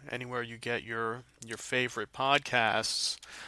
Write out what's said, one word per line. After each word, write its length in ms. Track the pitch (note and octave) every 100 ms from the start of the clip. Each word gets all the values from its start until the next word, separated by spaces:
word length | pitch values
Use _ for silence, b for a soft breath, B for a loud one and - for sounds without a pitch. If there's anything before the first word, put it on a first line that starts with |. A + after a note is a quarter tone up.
| C#3+
anywhere 320 | B2 B2 B2
you 140 | A#2 A#2
get 300 | A#2+ A#2+ F2+
your, 380 | A2+ A2+ A#2+ - _ A2
your 120 | A2
favorite 560 | - B2+ B2 - G#2
podcasts, 1040 | - C3+ C#3+ - B2 A2+ G#2+ A2 - - - B B